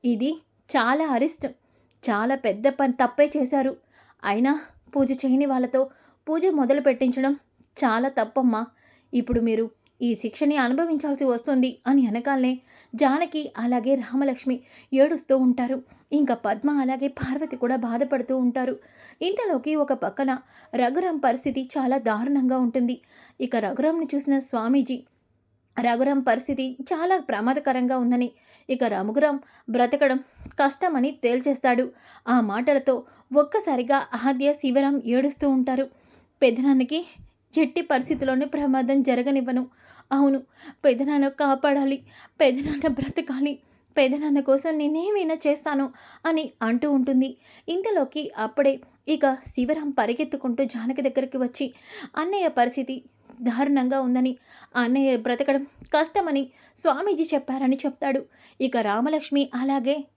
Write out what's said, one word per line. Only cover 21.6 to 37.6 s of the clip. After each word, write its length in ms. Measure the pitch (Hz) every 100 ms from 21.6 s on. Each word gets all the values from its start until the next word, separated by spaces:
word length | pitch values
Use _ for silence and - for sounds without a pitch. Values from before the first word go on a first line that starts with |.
| 254 302
చాలా 200 | 254 269
దారుణంగా 600 | 226 214 247 285 254 262
ఉంటుంది. 440 | 247 254 240 254 _ - - -
ఇక 140 | 254
రఘురాంని 520 | 240 208 262 294 330 311
చూసిన 240 | 277 277 269
స్వామీజీ 640 | 269 240 226 277 262 254 - _ _ _ _ _ _ -
రఘురాం 380 | 240 233 262 277
పరిస్థితి 580 | 254 254 254 269 262 254
చాలా 360 | 262 320 349 370
ప్రమాదకరంగా 800 | 277 214 233 277 285 254 247 262
ఉందని, 340 | 240 247 247 _ _ _ -
ఇక 140 | 254
రఘురాం 560 | 240 196 202 233 294 277 - _ -
బ్రతకడం 500 | 233 240 277 285 262 - - -
కష్టమని 640 | - 277 277 359 285 262
తేల్చేస్తాడు. 800 | 277 240 247 277 262 262 240 254 - - - -
ఆ 140 | 247
మాటలతో 640 | 214 208 247 277 269 254 - _ _
ఒక్కసారిగా 720 | 277 294 427 427 262 240 277 - 240
ఆద్య, 280 | 254 254 277
శివరాం 480 | 285 269 262 277 285
ఏడుస్తూ 440 | 233 247 285 - 285
ఉంటారు. 400 | 262 254 254 269 _ _ - _ _
"పెదనాన్నకి 640 | 254 233 277 262 254 311 349 - - _ _
ఎట్టి 240 | 311